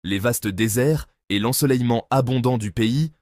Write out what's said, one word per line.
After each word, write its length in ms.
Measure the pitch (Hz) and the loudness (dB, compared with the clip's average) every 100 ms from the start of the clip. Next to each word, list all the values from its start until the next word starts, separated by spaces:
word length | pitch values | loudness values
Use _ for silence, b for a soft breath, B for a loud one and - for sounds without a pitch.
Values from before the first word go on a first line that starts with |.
Les 160 | 92 98 | -4 -2
vastes 300 | 117 120 107 | 0 -2 -4
déserts 600 | 92 113 113 135 156 - _ - | 0 0 2 0 0 -4 _ -4
et 80 | 101 | -2
l'ensoleillement 680 | 110 127 143 131 120 117 - | 0 0 2 2 2 0 0
abondant 480 | 131 123 131 123 123 | 0 0 0 0 0
du 140 | 107 | -2
pays 400 | 101 113 135 160 _ | -2 0 0 -4 _